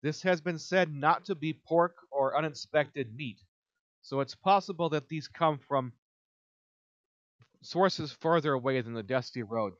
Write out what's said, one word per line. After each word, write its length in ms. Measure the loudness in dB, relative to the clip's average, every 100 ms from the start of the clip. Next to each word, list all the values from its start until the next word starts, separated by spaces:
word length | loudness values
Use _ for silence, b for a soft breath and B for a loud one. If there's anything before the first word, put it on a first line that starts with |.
This 200 | -4 -2
has 180 | 0 0
been 200 | 0 -6
said 340 | 0 0 2
not 320 | 2 2 2 -2
to 100 | -6
be 180 | -4
pork 420 | -6 _ 2 2 -2 -8
or 260 | -2 0 0
uninspected 760 | -2 -6 -2 0 0 -4 -8 -6
meat, 240 | -10 -10 _ _ _ _ _ _
so 180 | -6 -4
it's 160 | -4 -2
possible 540 | 4 4 2 -2 0
that 200 | 0 -4
these 180 | -10 -10
come 300 | 0 2 2 _
from 260 | -2 -2 -10 _ _ _ _ _ _ _ _ _ _ _ _ _ _ _ _
sources 480 | -8 2 2 2 -8
further 420 | -4 2 2 2
away 280 | 0 2 0
than 120 | -2
the 80 | -8
dusty 400 | -2 -2 -2 -8
road. 320 | -6 -4 -4 -6